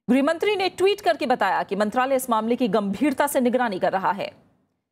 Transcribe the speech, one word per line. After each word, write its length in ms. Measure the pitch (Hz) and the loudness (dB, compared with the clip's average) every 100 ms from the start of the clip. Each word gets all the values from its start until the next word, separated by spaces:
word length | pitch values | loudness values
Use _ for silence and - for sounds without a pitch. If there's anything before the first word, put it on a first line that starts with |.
| - | 0
गृह 140 | 254 | 2
मंत्री 320 | 277 330 403 403 | 2 2 0 0
ने 140 | 381 | -2
ट्वीट 320 | - 381 403 | 0 0 2
करके 240 | 359 311 277 | 0 0 0
बताया 380 | 254 196 160 | 0 0 0
कि 120 | 180 196 | -2 -2
मंत्रालय 400 | 214 247 262 262 | -2 0 0 0
इस 140 | 254 | 0
मामले 260 | 220 220 247 | -2 0 0
की 120 | 247 | 0
गंभीरता 600 | 214 202 196 294 269 285 | 0 -2 0 0 0 0
से 140 | 277 | 0
निगरानी 380 | 247 247 240 185 | 0 0 -2 -2
कर 120 | 180 | -2
रहा 200 | 185 170 | 0 -2
है। 200 | 196 - - _ _ _ _ _ | -2 -6 -12 _ _ _ _ _